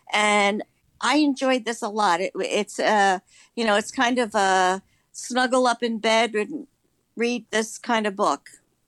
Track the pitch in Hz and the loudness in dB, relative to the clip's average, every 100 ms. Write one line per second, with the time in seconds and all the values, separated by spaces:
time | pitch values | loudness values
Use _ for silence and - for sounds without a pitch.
0 | - 208 208 208 202 208 - _ _ - | -6 0 2 4 2 0 -6 _ _ -4
1 | 226 294 294 262 262 254 226 226 220 214 | 0 2 2 0 0 0 -2 -6 -6 0
2 | 202 170 190 185 170 208 202 - 185 208 | 2 2 -2 -4 -4 -2 -4 -2 0 2
3 | 196 185 - _ _ 233 226 208 - - | 2 0 -6 _ _ -4 0 0 0 -2
4 | 240 254 220 220 190 190 185 190 - _ | 0 0 0 2 2 4 2 0 -6 _
5 | _ - - 247 254 254 254 233 240 226 | _ -14 -6 -2 2 2 2 0 -2 -2
6 | 226 226 233 214 208 147 - _ _ _ | 2 2 2 -2 -6 -8 -14 _ _ _
7 | _ - 240 240 - 214 220 - - 226 | _ -4 -2 -4 -4 -4 -4 -6 -2 -2
8 | 208 202 175 139 - - _ _ | -2 0 0 -2 -6 -20 _ _